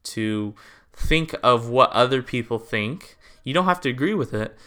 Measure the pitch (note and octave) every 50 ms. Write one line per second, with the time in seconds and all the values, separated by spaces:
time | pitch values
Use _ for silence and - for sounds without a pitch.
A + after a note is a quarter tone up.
0 | _ - - A2+ A2 G#2+ G#2+ G#2+ G#2 G#2 G#2 - - - - _ _ _ _ -
1 | - - D#3 D#3+ D#3+ D#3 - - - B2 B2 A#2 A#2 A#2 A#2+ C3 B2+ - - G#2+
2 | B2 B2+ C3+ C3 B2+ - - B2 A2 - A#2 A2 - - - G#2+ G#2 A2 D3 F#3+
3 | - - - _ _ - - _ - C3 C#3 F3 F#3 F#3 F3+ F3+ - C3+ B2 B2+
4 | C#3 F#3+ G#3+ F#3 B2+ - - G#2+ A2+ - - - -